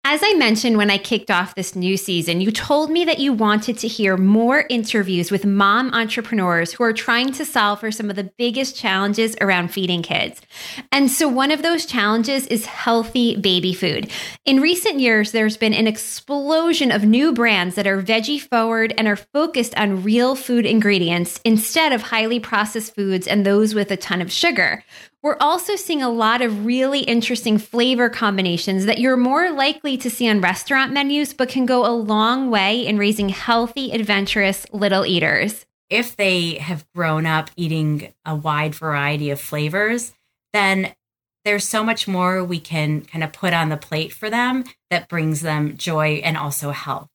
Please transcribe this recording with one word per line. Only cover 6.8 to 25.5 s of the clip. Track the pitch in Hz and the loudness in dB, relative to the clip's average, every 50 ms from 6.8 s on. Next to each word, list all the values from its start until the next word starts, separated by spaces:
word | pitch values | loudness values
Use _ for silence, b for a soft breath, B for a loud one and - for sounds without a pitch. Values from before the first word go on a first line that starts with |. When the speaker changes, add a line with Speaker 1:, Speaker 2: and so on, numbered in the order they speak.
Speaker 1:
are | 240 226 | 0 0
trying | 220 220 - - 233 240 254 269 262 | 0 0 -2 0 0 2 0 -2 -4
to | 277 311 | -6 -8
solve | - - 240 208 202 208 208 | -2 0 0 2 2 0 -2
for | 226 214 | -4 -6
some | 214 220 220 208 | -6 -4 -4 -4
of | 196 | -4
the | 196 196 190 _ | -4 -6 -8 _
biggest | - 240 240 220 262 269 262 - | -2 -2 0 0 -2 -4 -4 -6
challenges | - - 214 190 190 196 202 208 220 226 220 220 - | -4 -2 0 2 2 2 0 2 0 0 0 0 0
around | - 196 185 180 175 175 | 2 2 2 2 0 -2
feeding | - 196 190 175 180 170 | -4 -4 -2 -2 -2 -2
kids. | 170 - - - - - - - B B B B B B B B B B | -2 -2 -2 -2 -2 -4 -6 -14 B B B B B B B B B B
And | - 277 277 262 | 2 4 4 4
so | - - 320 294 | 4 2 0 2
one | 240 254 269 285 | 2 2 2 2
of | 311 294 | 0 0
those | 302 330 339 320 330 | 2 0 0 0 -2
challenges | - - 240 202 208 220 233 226 262 277 269 262 - | -4 -2 0 0 2 2 2 0 0 -2 -2 -2 -2
is | 240 220 220 | -2 -4 -4
healthy | - - - - 240 233 233 220 226 - 254 240 233 - | -6 -10 -4 0 0 0 0 0 -2 0 0 2 2 0
baby | 208 196 196 180 180 170 185 180 | 0 0 2 2 2 0 -2 -2
food. | - 190 165 147 - 214 B B B B B B B _ | -2 -2 -2 -2 -4 -6 B B B B B B B _
In | 277 269 269 | 2 2 4
recent | 285 330 359 359 - 440 330 277 | 4 2 0 0 -2 -2 0 2
years, | 262 240 226 214 214 214 | 2 2 4 2 2 0
there's | - 226 214 214 214 | 0 0 0 0 0
been | - 226 220 | 0 0 0
an | 214 - 220 | 2 2 2
explosion | 220 220 - - - - - _ - 285 285 277 285 320 320 330 339 311 - 285 247 | 0 0 -2 -8 -10 -10 -12 _ -4 -4 -4 0 2 2 2 4 2 2 2 2 2
of | - 208 208 | 2 4 4
new | 208 220 247 285 330 | 6 6 6 4 2
brands | 254 226 240 233 214 190 175 185 180 | 2 2 2 2 2 2 0 -2 -2
that | 208 196 | -2 0
are | 196 196 196 | 0 0 0
veggie | 185 196 226 226 220 285 294 285 | 0 0 0 0 0 -2 -4 -6
forward | - - 247 233 226 226 226 226 220 220 - 220 | -4 -2 0 0 0 2 0 0 0 0 0 0
and | 220 | 0
are | 214 202 | 0 0
focused | 196 - _ - 285 311 339 - 262 233 226 - - | -2 -4 _ 0 0 0 2 0 -2 -2 -2 -2 -2
on | 214 202 190 185 | 0 0 0 -2
real | 185 214 220 240 240 254 269 | 0 2 2 4 2 2 0
food | 262 - - 247 233 226 | -2 -2 0 0 2 2
ingredients | - 226 226 214 208 202 185 175 165 175 175 175 175 - - _ | 4 2 4 4 4 2 2 2 0 0 0 -2 -4 -6 -2 _
instead | 226 226 220 220 - - 330 320 302 | 2 2 4 2 0 0 2 2 2
of | 262 226 | 2 0
highly | 220 - 233 220 220 226 240 240 | -2 -2 -2 -2 0 0 -2 -4
processed | 214 - 233 202 214 214 - 226 214 - - | -4 -2 -2 -2 -2 -2 -4 -8 -8 -8 -6
foods | - 202 190 190 185 185 - | -4 -2 0 0 -2 0 0
and | - 208 196 | 0 2 4
those | 196 202 208 220 220 | 4 4 4 4 2
with | 214 208 202 202 | 2 -2 -2 -2
a | 196 | -4
ton | 190 - - 185 180 | -6 -4 -4 -4 -4
of | 175 180 | -4 -4
sugar. | - - - 339 269 202 170 - - - B B B B B B B _ | -2 0 0 0 2 2 0 0 -2 -4 B B B B B B B _
We're | - 294 294 - | -2 -2 0 2
also | 277 294 | 2 2